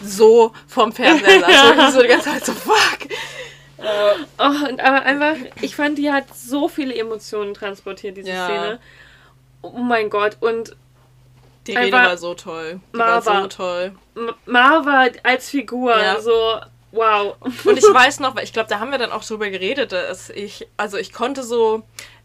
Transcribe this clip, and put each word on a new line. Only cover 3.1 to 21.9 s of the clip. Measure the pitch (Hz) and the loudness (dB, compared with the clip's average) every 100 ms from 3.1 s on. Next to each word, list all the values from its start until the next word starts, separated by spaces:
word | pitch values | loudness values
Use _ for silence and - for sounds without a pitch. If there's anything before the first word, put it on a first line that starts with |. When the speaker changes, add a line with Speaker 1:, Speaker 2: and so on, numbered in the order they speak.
| 427 - - 494 - _ - | -12 -12 -14 -18 -20 _ -12
Speaker 1:
Äh. | 214 208 208 202 277 - | -6 -2 0 0 -4 -2
Speaker 2:
Oh, | 277 294 285 | -2 0 -4
und | 262 | -2
aber | 262 269 | 0 0
einfach, | 262 285 294 311 254 - | 0 -2 -2 -4 -10 -10
ich | 262 - | -10 -4
fand, | 294 294 | -4 -2
die | 285 | -2
hat | 277 269 - | -2 -6 -16
so | 247 277 320 | -8 -4 -4
viele | - 262 233 | -4 -8 -6
Emotionen | 226 220 - 214 202 | -8 -10 -10 -10 -8
transportiert, | 202 208 196 196 196 208 190 | -10 -12 -12 -14 -14 -14 -14
diese | 185 | -12
Speaker 1:
Ja. | 185 180 | -8 -6
Speaker 2:
Szene. | 170 175 240 _ _ - _ _ _ _ _ | -6 -6 -10 _ _ -20 _ _ _ _ _
Oh | - 247 | -16 -8
mein | 240 226 214 | -2 -2 -2
Gott, | 208 208 214 | -2 -2 -2
und | 233 226 220 - _ _ _ _ _ _ _ _ - | -4 -4 -8 -16 _ _ _ _ _ _ _ _ -8
Speaker 1:
Die | 226 | -2
Rede | 247 247 | 0 2
Speaker 2:
einfach | 180 | 2
Speaker 1:
war | 175 | 0
so | 170 | -8
toll. | 175 - 160 160 185 _ | -12 -12 -12 -12 -14 _
Die | 233 | -2
Speaker 2:
Marva. | 226 233 226 | 0 0 0
Speaker 1:
war | 202 | -2
so | 196 | -2
toll. | - 185 175 185 190 _ - | -8 -8 -6 -8 -10 _ -12
Speaker 2:
M-, | 233 - - | -12 -12 -2
Marva | 247 262 320 285 277 254 - | 4 4 4 2 2 2 0
als | 240 254 - | -2 -2 -2
Figur, | 285 214 247 254 226 | -8 -6 -4 0 0
Speaker 1:
Ja. | 196 208 | 0 -2
Speaker 2:
so, | 220 226 226 214 - _ _ | 0 0 0 -4 -10 _ _
wow. | 208 220 208 202 - 262 247 381 | -2 0 0 -2 -8 -12 -4 2
Speaker 1:
Und | - | 6
ich | |
weiß | 415 262 254 269 | 6 6 4 2
noch, | 262 220 | -6 -6
weil | |
ich | - | -8
glaub, | 233 220 | -6 -4
da | 208 | -6
haben | 240 | -4
wir | 277 | -6
dann | 226 | -6
auch | 214 | -8
drüber | - 214 214 | -10 -8 -8
geredet, | 185 190 277 220 | -6 -6 -6 -6
dass | 185 - 185 - | -6 -8 -10 -14
ich, | - 208 - 226 - | -14 -14 -14 -18 -10
also | 208 196 | -8 -8
ich | 196 | -10
konnte | - 240 277 | -8 -8 -6
so, | 240 233 220 220 - | -6 -2 0 -2 -8